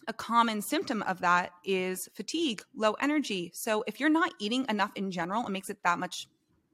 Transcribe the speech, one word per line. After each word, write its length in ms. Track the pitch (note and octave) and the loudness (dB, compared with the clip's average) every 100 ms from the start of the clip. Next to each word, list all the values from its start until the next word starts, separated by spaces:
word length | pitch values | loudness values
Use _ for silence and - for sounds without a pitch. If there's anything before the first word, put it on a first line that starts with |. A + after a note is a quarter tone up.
| - | -10
a 60 | |
common 480 | A3 - A#3 A#3 G#3+ | -8 2 4 4 2
symptom 400 | - D4+ - G#3+ | -2 -2 0 -2
of 160 | - F#3 | -2 0
that 300 | F3+ F3 F#3 - | 4 4 2 -6
is 460 | F#3 F#3 F#3 F#3 - - | -2 0 0 -4 -8 -12
fatigue, 460 | G3+ D#4 D#4 G#3 - - | -6 -2 0 -2 -8 0
low 180 | G#3+ G#3+ | 0 2
energy. 500 | C#4 D4+ - G3 F3 | 0 0 0 -2 -4
So 300 | - A#3 G#3+ G#3+ | -6 0 0 0
if 120 | G#3+ | 0
you're 100 | D4+ | 2
not 240 | D#4 F4 - | 4 2 -2
eating 260 | G#3 B3 B3 | -2 0 0
enough 220 | G#3 G3 - | 0 0 -2
in 160 | G3 | -4
general, 340 | F3 E3+ G#3+ G#3+ | -2 -2 -2 -2
it 60 | |
makes 180 | F#3+ - | -6 -8
it 100 | - | -2
that 160 | F3+ E3+ | 0 0
much 280 | F3+ - - _ _ _ _ | -2 -8 -14 _ _ _ _